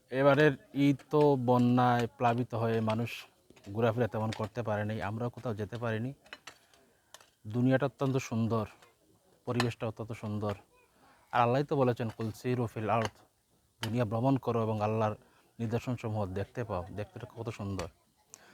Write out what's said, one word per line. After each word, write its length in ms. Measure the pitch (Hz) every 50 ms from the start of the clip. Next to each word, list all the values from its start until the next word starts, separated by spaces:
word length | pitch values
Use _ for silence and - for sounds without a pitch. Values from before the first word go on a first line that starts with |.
| _ -
এবারের 420 | 120 131 139 143 139 139 151 151 135 - - _ -
ঈদ 220 | 135 139 143 139 - - -
তো 260 | - 151 147 147 143
বন্যায় 680 | 131 120 123 123 123 123 123 123 123 123 123 120 120 120
প্লাবিত 480 | 113 - - 123 120 117 123 123 - -
হয়ে 260 | 110 117 113 113 113
মানুষ 440 | 110 110 110 113 117 110 - - - - _ _ _ - - - - 101 98
ঘোরাফেরা 340 | 113 117 113 110 120 120
তেমন 240 | 107 - 110 110 110
করতে 320 | 110 - 113 104 - 123 113
পারেনি, 400 | 113 104 104 104 107 107 110 82
আমরাও 280 | 98 110 110 123 120
কোথাও 240 | - 120 - 127 107
যেতে 220 | 101 104 98 120
পারিনি। 360 | 113 120 117 110 107 117 131 139 - _ - - - _ - - _ _ _ _ _ _ _ _ _ _ _ - - _ _ _ _ -
দুনিয়াটা 400 | 107 107 123 123 131 131 127 143
অত্যন্ত 300 | 135 - - 143 135 127
সুন্দর, 500 | 131 - - 117 113 113 107 117 113 104 - - - - - _ _ _ _ _ _ _ _ _ _ _
পরিবেশটা 420 | - 120 120 120 117 - - 127
অত্যন্ত 260 | 113 107 - 113 110 117
সুন্দর। 420 | - - 107 104 104 107 104 101 - - _ _ _ _ _ _ _ _ _ _ _ _ _ -
আর 80 | 120
আল্লাহই 240 | 117 120 123 139 147
তো 120 | - 160
বলেছেন, 320 | 139 131 123 117 - 123 110
"কুল 220 | - - 113 110
সিরু 360 | 104 - - 127 123 120 120
ফিল 240 | 107 - 120 107 101
আরদ", 200 | 107 117 110 107 - - _ _ _ _ _ _ _ _ _ _ _ _ -
দুনিয়া 220 | 107 110 123 120
ভ্রমণ 320 | 98 113 113 123 135 139
করো 260 | 127 - 123 113 117 113
এবং 200 | 110 110 107 104
আল্লাহর 320 | 107 110 110 110 107 107 - - _ _ _ _ _ _ -
নিদর্শনসমূহ 680 | 117 110 117 113 - 127 123 117 - 113 107 110 101
দেখতে 380 | 92 92 98 98 - - 127 120
পাও। 200 | 104 101 90 87 92 95
দেখতে 240 | 101 104 - - 110 120 - -
কত 120 | 117 113 113
সুন্দর। 400 | 110 - 107 98 98 90 85 78 - _ _ _ _ _ _ _ - - - -